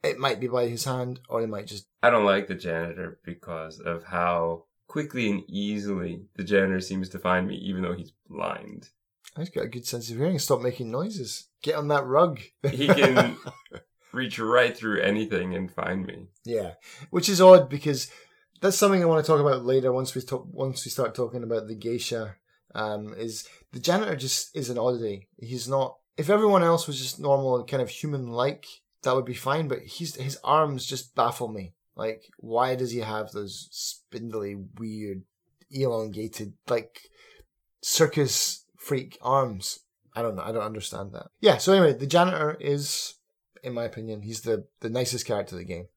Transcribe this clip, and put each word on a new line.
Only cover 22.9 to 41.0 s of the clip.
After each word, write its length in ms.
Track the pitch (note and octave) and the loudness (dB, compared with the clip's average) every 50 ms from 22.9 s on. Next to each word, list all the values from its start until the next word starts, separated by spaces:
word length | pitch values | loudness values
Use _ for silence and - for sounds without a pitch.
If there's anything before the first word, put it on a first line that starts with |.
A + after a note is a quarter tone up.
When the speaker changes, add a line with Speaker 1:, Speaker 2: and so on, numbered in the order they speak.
| G#2+ G#2 G#2 G#2 G#2+ | -4 -6 -8 -12 -12
Speaker 1:
is 300 | G2 A2+ A2+ A2 - - - - - _ _ | -10 -8 -8 -8 -10 -14 -16 -20 -20 _ _
the 80 | - B2+ | -16 -6
janitor 360 | B2+ - F3 G3 A3 G#3 E3 | -2 0 0 2 0 -2 -4
just 400 | C3 B2+ C3 - - - - _ | -6 -4 -4 -4 -4 -4 -6 _
is 140 | D#3+ C3+ A#2 | -8 -6 -4
an 80 | B2 | -4
oddity. 500 | A#2+ A2+ B2+ B2 A#2 A#2 G#2+ G2+ F#2+ F#2+ _ _ | 0 0 0 0 0 -4 -6 -6 -8 -12 _ _
He's 300 | _ A#2 A2+ B2+ B2 A2+ | _ -12 -10 -10 -8 -6
not. 300 | A#2+ C3+ C3+ C3 B2+ - _ _ _ _ | -2 0 0 0 -2 -6 _ _ _ _
If 120 | - D3 D3+ | -6 2 2
everyone 340 | G3+ G#3 A3 G#3 G3 F#3 E3+ | 4 4 6 6 6 6 6
else 240 | E3 E3+ E3 E3 | 6 4 2 2
was 120 | - C#3+ C3 | -4 -6 -8
just 200 | C3 B2+ - - | -6 -8 -8 -4
normal 380 | C#3+ C#3+ C#3 C3+ C3+ C3 B2+ | 2 2 4 4 4 2 0
and 100 | B2 A#2+ | 0 0
kind 140 | - - C3 | -2 -2 -2
of 80 | B2+ - | -2 -2
human-like, 760 | - - - D3+ C#3+ C3+ B2+ A#2+ A#2 A#2+ B2 C#3 - - - - - _ _ _ _ _ - | -6 -8 -6 -6 -6 -6 -6 -6 -2 0 0 0 0 -4 -14 -20 -20 _ _ _ _ _ 0
that 120 | C3 B2+ | 0 2
would 100 | C3+ B2+ | 2 0
be 80 | B2 B2 | -2 -8
fine. 340 | - - C3 C#3+ D#3+ D#3+ C#3+ | -6 -2 -2 0 0 0 -2
But 100 | C3 A2 - | -4 -6 -8
he's, 320 | G2 - - F3 D#3 - | -14 -12 -10 -10 -10 -8
his 220 | - C3 C#3 C#3 - - | -8 -8 -8 -8 -6 0
arms 420 | - C#3+ D#3 D#3+ D3 C#3 B2+ B2 | 2 4 4 4 2 0 -6 -6
just 300 | - C#3 B2 - - _ | -6 -8 -8 -10 -8 _
baffle 320 | - A#2 A#2 A#2 - B2+ | 0 0 0 0 -2 -6
me. 260 | A2 A2 G#2 F#2+ F2+ _ _ _ _ _ | -6 -6 -8 -10 -12 _ _ _ _ _
Like, 280 | - - A2 A2 A2 _ _ _ | -6 -6 -6 -6 -8 _ _ _
why 380 | _ - A2+ A2+ A#2 B2+ C3 C3 | _ -10 -2 2 2 2 2 0
does 160 | B2 B2+ A#2+ | -2 -4 -4
he 80 | A2+ A#2+ | -4 -4
have 320 | A2 G#2+ G#2+ A2 G#2+ G#2+ | -4 -4 -4 -6 -6 -6
those 380 | - G#2+ G#2 G2 G2 - - - | -8 -10 -10 -10 -12 -14 -16 -16
spindly, 840 | - - - - - - _ _ - A2+ A2+ A#2 A2 A2 G2+ G2+ G2+ G2 F#2+ - - | -12 -10 -10 -10 -10 -12 _ _ -14 -12 -12 -8 -6 -6 -6 -6 -8 -10 -12 -16 -14
weird, 460 | G#2+ A2+ A2 G#2+ G#2+ G#2+ G2+ G2 F#2+ F#2 _ _ _ _ _ _ _ _ _ | -12 -10 -10 -10 -10 -8 -8 -10 -10 -12 _ _ _ _ _ _ _ _ _
elongated, 800 | C#3 C3+ C3+ C3 A#2 A2+ A2 A2 G2 G#2+ A2 G#2+ - - A2 G2+ - _ _ | -4 -2 0 0 0 -2 -4 -6 -6 -8 -8 -8 -8 -10 -12 -12 -14 _ _
like, 340 | - B2 A#2 A2+ - _ - - - _ _ - _ _ _ - _ _ _ _ _ _ _ | -2 -2 -2 -2 -6 _ -20 -20 -20 _ _ -20 _ _ _ -20 _ _ _ _ _ _ _
circus 840 | - - - - D#3+ D3 - D#3 C#3+ B2+ - - - - - - _ _ _ | -6 -4 4 4 4 4 4 2 2 2 2 0 -2 -2 -4 -8 _ _ _
freak 400 | _ - - D3 C3 B2 - - - | _ -4 -2 -2 -2 -2 -8 -18 -8
arms? 580 | - B2 C3 C#3 C3 B2 G#2+ F#2 - - - - _ _ _ _ _ _ _ | -2 2 2 2 2 2 -2 -8 -8 -10 -10 -10 _ _ _ _ _ _ _
I 60 | A2 | -4
don't 140 | A#2 A#2 G2+ | -4 -4 -4
know. 80 | F#2 D#2 | -4 -6
I 80 | G2+ | -4
don't 120 | A2+ A2+ G#2 | -4 -4 -4
understand 500 | G#2+ A2 G#2+ G2+ - - A2 | -4 -8 -8 -10 -10 -10 -10